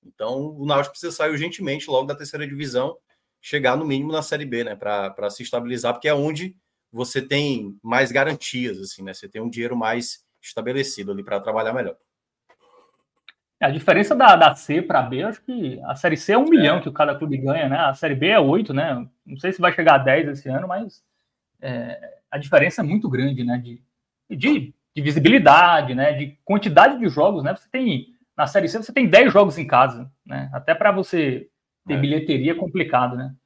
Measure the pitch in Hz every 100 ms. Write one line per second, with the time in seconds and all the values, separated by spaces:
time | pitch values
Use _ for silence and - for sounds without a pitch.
0 | 95 _ 107 131 151 151 143 143 143 -
1 | 170 165 160 151 165 175 170 147 147 131
2 | 139 143 147 151 147 139 147 123 135 165
3 | _ _ _ _ - 151 131 131 160 135
4 | 147 156 151 151 147 117 117 101 101 104
5 | 98 98 104 101 117 120 120 123 120 123
6 | 151 147 147 156 185 - _ _ _ 117
7 | 123 135 131 143 147 123 101 98 113 123
8 | 131 123 143 147 - 127 123 98 95 -
9 | 95 92 101 110 117 120 117 123 110 117
10 | 120 - _ _ - - 113 131 135 -
11 | 98 98 98 101 104 110 113 123 101 82
12 | _ _ _ _ _ _ _ _ _ _
13 | _ _ - _ _ _ 147 147 165 180
14 | 202 285 254 185 156 - - 151 170 139
15 | 120 127 196 220 - 247 156 123 69 131
16 | 175 156 - 220 294 320 151 175 151 139
17 | 147 147 151 135 131 156 143 151 151 135
18 | 160 135 160 220 139 160 - 135 160 127
19 | 120 _ - 139 180 185 175 165 160 143
20 | 131 139 147 143 139 131 180 185 214 _
21 | _ _ _ _ _ _ 135 123 120 -
22 | - - _ 143 143 160 156 - 156 202
23 | 185 127 135 131 120 123 120 120 _ _
24 | _ _ _ 180 226 294 135 - _ -
25 | 147 147 156 254 156 147 175 165 135 127
26 | 143 139 143 - - 202 208 143 240 269
27 | 214 131 254 185 139 185 _ 254 254 139
28 | - _ _ - - - 339 226 214 -
29 | 233 185 254 202 196 160 156 127 131 120
30 | 131 _ _ 139 135 131 135 165 208 196
31 | 180 175 147 123 - _ _ _ - 139
32 | 139 151 156 139 135 170 180 185 156 127
33 | 123 123 135 -